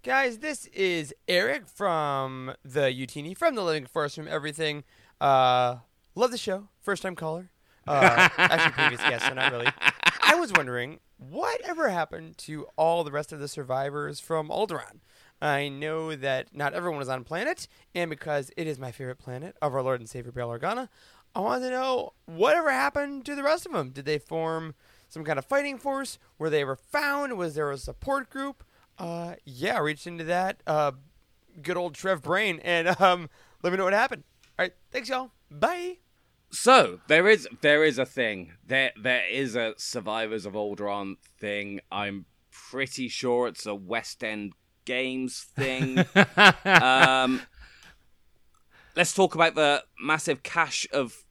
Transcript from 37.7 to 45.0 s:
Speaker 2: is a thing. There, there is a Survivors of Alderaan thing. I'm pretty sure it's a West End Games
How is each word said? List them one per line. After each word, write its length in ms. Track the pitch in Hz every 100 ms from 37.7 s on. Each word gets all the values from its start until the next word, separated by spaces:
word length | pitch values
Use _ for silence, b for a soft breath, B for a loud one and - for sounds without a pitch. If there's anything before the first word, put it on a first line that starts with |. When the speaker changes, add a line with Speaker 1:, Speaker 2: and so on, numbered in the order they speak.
| 147
Speaker 2:
is 160 | 156 123
a 60 | 127
thing. 460 | - 113 98 82 85 -
There, 260 | 131 131 -
there 240 | 117 127 90
is 280 | 123 135 117
a 180 | 113 107
Survivors 680 | - 123 101 110 110 110 98
of 60 |
Alderaan 600 | 104 104 101 104 101 98 95 _ _
thing. 400 | 104 101 101 101 _
I'm 360 | 95 101 101 87 _ _
pretty 560 | - - 127 131 - 123
sure 400 | - 127 120 120
it's 160 | 82 110
a 80 |
West 480 | 101 92 113 - -
End 300 | 113 107 101 - _ _
Games 560 | - 127